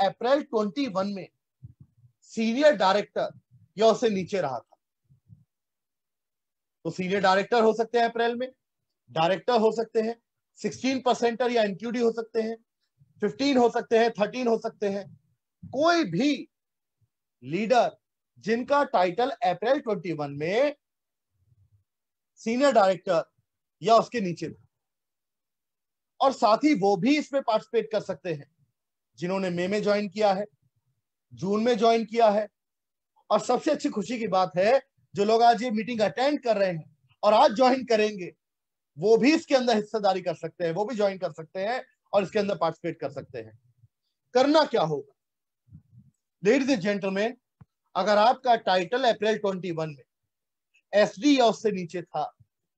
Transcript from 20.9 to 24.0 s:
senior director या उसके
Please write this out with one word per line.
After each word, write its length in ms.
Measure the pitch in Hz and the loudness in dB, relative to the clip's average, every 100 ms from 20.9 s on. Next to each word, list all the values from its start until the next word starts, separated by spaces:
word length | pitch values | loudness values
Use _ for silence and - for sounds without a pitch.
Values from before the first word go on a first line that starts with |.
| _ _ _ _ _ _ _ _ _ _ _ _ _ _ - | _ _ _ _ _ _ _ _ _ _ _ _ _ _ -12
senior 320 | 220 247 285 | -6 0 2
director 520 | 226 190 185 - 165 - _ _ _ _ _ | 4 4 2 -2 -2 -2 _ _ _ _ _
या 140 | 185 | 2
उसके 240 | 226 | 4